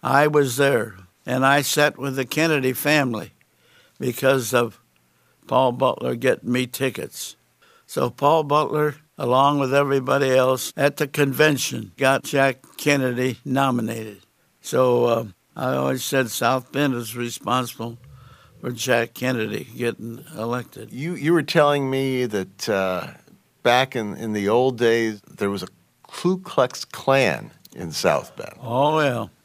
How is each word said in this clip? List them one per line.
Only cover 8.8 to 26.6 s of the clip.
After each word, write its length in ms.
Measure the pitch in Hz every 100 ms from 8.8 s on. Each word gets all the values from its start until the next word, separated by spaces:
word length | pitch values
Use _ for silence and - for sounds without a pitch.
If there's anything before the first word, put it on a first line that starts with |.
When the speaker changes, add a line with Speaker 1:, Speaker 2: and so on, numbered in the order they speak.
| 151 143 _ -
Speaker 1:
along 420 | 131 127 139 147
with 140 | 135
everybody 580 | 139 143 139 131 139 139
else 400 | 131 127 131 - -
at 180 | 143 143
the 140 | 147
convention, 840 | 143 139 127 156 143 - 127 104 -
got 260 | 135 135
Jack 540 | - 143 135 127 - -
Kennedy 640 | 147 143 131 120 127 120
nominated. 800 | - 127 139 120 113 113 110 101 _ _ _ _
So, 440 | - 127 127 123 120
uh, 180 | 117 110 - _ -
I 160 | 127
always 320 | 135 135 131 -
said 240 | 139 120
South 420 | - 117 131 123
Bend 220 | 139 147
is 240 | 120 117 113
responsible 800 | 120 - - 123 120 - 113 117 - - - - _ -
for 100 | 123
Jack 440 | 117 123 117 117 -
Kennedy 520 | 131 123 110 104 - 120
getting 480 | 120 110 113 117 - 156
elected. 560 | 113 120 120 - 107
Speaker 2:
You, 220 | 117 156 180
you 180 | 143
were 80 | 170
telling 480 | 143 170 147 143 135
me 380 | 135 135 131 123
that, 420 | 104 92 - -
uh, 380 | 101 95 92 - - _ _ _ _
back 320 | 123 123 131 127
in, 200 | 104 -
in 180 | 110
the 160 | 104 98
old 280 | 117 131 123
days, 420 | 117 117 113 107 -
there 220 | - 101
was 140 | 101
a 40 | 90 _ _ _ _
Ku 300 | - 175 185
Klux 480 | 185 -